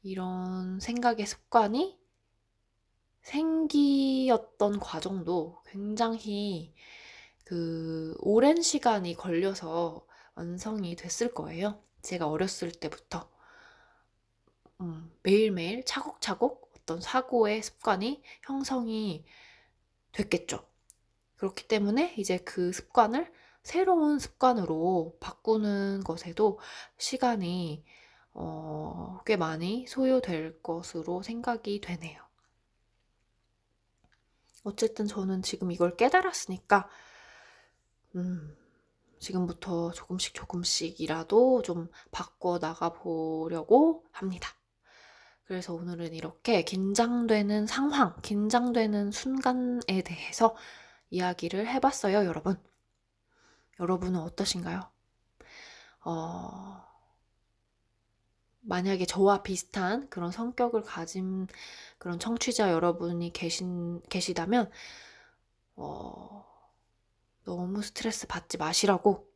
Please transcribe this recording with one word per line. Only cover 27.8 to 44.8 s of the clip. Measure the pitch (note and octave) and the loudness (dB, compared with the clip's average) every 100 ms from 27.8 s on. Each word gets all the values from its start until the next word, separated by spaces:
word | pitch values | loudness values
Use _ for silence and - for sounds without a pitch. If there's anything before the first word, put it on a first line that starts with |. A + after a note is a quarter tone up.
| - - - _ _ | -12 -20 -20 _ _
어... | - D#3+ D#3 D#3 D#3 D#3 E3+ E3+ F#3 - | -10 -10 -8 -8 -8 -8 -8 -10 -10 0
꽤 | G#3 | 2
많이 | E3 D#3+ F3 A3+ B3+ | 2 -2 -4 -4 -6
소요될 | - C4 C4 B3 E3 D#3+ E3 | 0 2 4 2 -4 -6 -10
것으로 | - E3 F3 E3+ D#3+ F3+ | -6 -6 -6 -8 -6 -6
생각이 | G3+ A#3 B3 A#3 G#3 G3+ | -6 -6 -4 -4 -4 -6
되네요. | F#3+ F3 E3 - - _ _ _ _ _ _ _ _ _ _ _ _ _ _ _ _ _ _ _ _ _ _ - | -6 -10 -10 -18 -20 _ _ _ _ _ _ _ _ _ _ _ _ _ _ _ _ _ _ _ _ _ _ -12
어쨌든 | G#3 G3+ A3 A3 G#3 | -10 -2 -2 0 -4
저는 | G#3 F#3+ F#3+ | -2 -2 -2
지금 | F#3 - F#3 | -4 -4 -4
이걸 | E3+ F3 F3 | 0 0 4
깨달았으니까, | F4+ F#4 F#4 - - F#3 _ G3+ G3 - - - - - - - _ _ _ _ _ F#3 | 4 4 2 -4 -8 -10 _ 4 4 -14 -20 -20 -20 -20 -20 -20 _ _ _ _ _ -6
음... | F3+ F3+ D3+ - _ _ _ _ _ _ | -4 -4 -8 -16 _ _ _ _ _ _
지금부터 | - F#3+ F3+ E3+ - E3+ E3+ | -6 -2 -2 -4 -4 -2 -2
조금씩 | E3+ - F#3 - | -6 -8 -6 -4
조금씩이라도 | - - F3 F3 - E3 F#3+ D#3+ D#3+ D#3+ G#3 B3+ B3+ | -6 -8 -4 0 0 -2 -6 -4 -4 4 8 8 6
좀 | G3 E3+ E3+ - - | 2 -4 -6 -12 -12
바꿔나가 | - E3+ _ F3+ F3 D#3+ E3 E3+ | -10 -10 _ -2 0 -2 -2 -4
보려고 | E3 F3 E3 D#3+ D#3+ D#3+ E3+ D#3 A#3 D#4+ D#4+ _ | -4 -6 -4 -2 -4 -4 -6 6 8 8 4 _
합니다. | - F#3+ F#3 - - _ _ | -8 -6 -6 -10 -14 _ _